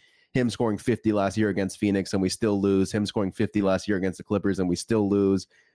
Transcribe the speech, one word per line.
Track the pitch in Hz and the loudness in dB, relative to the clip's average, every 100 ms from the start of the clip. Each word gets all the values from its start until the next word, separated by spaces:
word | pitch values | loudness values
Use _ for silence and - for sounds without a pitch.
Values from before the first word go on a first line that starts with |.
| _ _ _ | _ _ _
him | 131 123 | -2 0
scoring | - 117 101 | 0 -2 -2
fifty | - 110 110 | -2 0 0
last | 104 98 107 | 2 0 0
year | 107 | 0
against | 98 95 - | 0 -4 -2
Phoenix | 104 98 95 | 0 0 -2
and | 98 | -2
we | 95 | -2
still | - 110 101 | 0 0 2
lose, | 98 95 95 | 2 2 2
him | 107 | -2
scoring | 101 113 95 | -4 -4 -4
fifty | - 104 104 | -2 -2 0
last | 98 92 - | 0 0 0
year | 98 | -2
against | 95 85 | -2 -6
the | |
Clippers | - 101 98 92 | -4 -2 0 0
and | 90 | 0
we | 90 | -2
still | - 110 101 | 0 0 2
lose. | 101 98 98 - _ _ | 4 4 2 -2 _ _